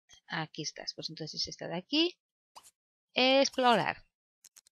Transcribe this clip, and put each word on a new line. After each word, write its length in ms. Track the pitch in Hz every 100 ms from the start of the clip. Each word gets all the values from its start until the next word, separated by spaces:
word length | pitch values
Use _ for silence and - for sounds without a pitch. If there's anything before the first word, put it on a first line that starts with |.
| _ - -
Aquí 340 | 170 156 -
estás. 320 | 147 - -
Pues 140 | - 156
entonces 300 | 160 156 160
es 60 | 165
esta 200 | - 160
de 80 | 170
aquí. 400 | - 294 349 - _ _ _ - - _ _ _ _
Explorar. 880 | - 254 269 269 - 247 214 - - _ _ _ _ - - _